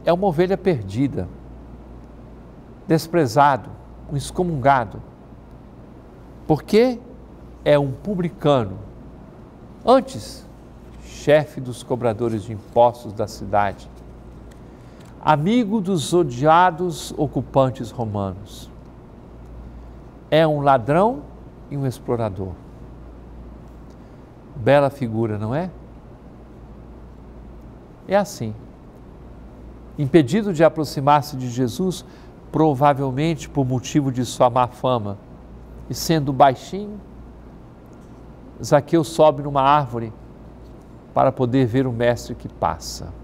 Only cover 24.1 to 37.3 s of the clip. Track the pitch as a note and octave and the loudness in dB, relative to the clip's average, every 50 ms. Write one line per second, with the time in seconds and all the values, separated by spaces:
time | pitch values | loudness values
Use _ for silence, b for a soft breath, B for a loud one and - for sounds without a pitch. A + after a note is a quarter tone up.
24.1 | B B - - - - - - - C#3 G#2+ B2+ C#3 D3 C#3+ C#3 C#3 - B2+ A2+ | B B -20 -20 -20 -20 -20 -18 -12 -4 2 4 4 6 4 2 0 -4 -6 -4
25.1 | A2 A2 A#2 G#2+ G#2+ G2+ G#2+ G#2+ B2+ D#3 F#3 F3+ - - - - - - - - | -2 -2 -2 -2 -2 -4 -4 -4 -4 -4 -6 -6 -10 -14 -20 -20 -20 -20 -20 -20
26.1 | - - - - - - - - - - - - - - - - - - - - | -20 -20 -20 -20 -20 -20 -20 -20 -20 -20 -20 -20 -20 -20 -20 -20 -20 -20 -20 -20
27.1 | - - - - - - - - - - - - - - - - - - - - | -20 -20 -20 -20 -20 -20 -20 -20 -20 -20 -20 -20 -20 -20 -20 -20 -20 -20 -6 0
28.1 | F#3 G#3 G3 - - - A#2+ G#2+ A2 - - - - - - - - - - - | 0 0 0 0 -6 -8 -8 -8 -8 -12 -16 -20 -20 -20 -20 -20 -20 -20 -20 -20
29.1 | - - - - - - - - - - - - - - - - - - D3 C3 | -20 -20 -20 -20 -20 -20 -20 -20 -20 -20 -20 -20 -20 -20 -20 -16 -6 -6 -2 4
30.1 | F3 E3+ C#3+ A2+ D3+ A3 G#3 G3+ F3 C#3+ E3 D3+ D3+ D#3+ D3+ - - D3+ C3+ C#3+ | 6 4 4 6 2 0 0 -2 2 4 4 4 4 2 -4 -4 -4 -2 2 4
31.1 | D3 D3 C3+ - C3+ C3 B2+ B2 A#2 B2 C3 A#2 - - F#3 F#3 - - B B | 4 4 2 -2 -6 -8 -8 -6 -2 -2 -2 -2 -2 -2 -4 -4 -4 -6 B B
32.1 | B B B B B B - - - D3 D#3 D#3 C#3+ B2 D3 D3 C#3+ B2+ C#3 C3+ | B B B B B B -18 -6 0 2 2 2 2 4 4 4 4 2 0 -4
33.1 | B2 C3+ D#3 E3 E3 C#3 - - - C#3+ C3+ B2+ C3 B2 - - - D3+ C#3 C3+ | -2 -2 -2 -2 -2 -4 -8 -6 -4 -2 -2 0 -2 -4 -4 0 0 0 0 0
34.1 | A#2+ B2+ B2 - - - C3 B2 A#2 B2+ B2 A#2+ - - - B2+ B2+ A#2 G2+ G2+ | -2 -2 -4 -6 0 2 2 4 4 2 0 0 -2 -4 -2 0 0 0 -2 -6
35.1 | G2+ - - - - - - - - - - - - - - - B2 - - - | -8 -10 -14 -18 -20 -20 -20 -20 -20 -20 -20 -20 -20 -20 -14 -12 -10 -8 -2 0
36.1 | E3 D#3+ C#3 D3 C#3 B2+ C#3+ C#3 B2+ - - - - G3 G#3 G#3 G#3 G3+ - - | 0 0 0 -2 4 4 4 4 4 2 -6 -12 -10 -10 -10 -10 -14 -16 -18 -20
37.1 | - - - - | -20 -20 -20 -20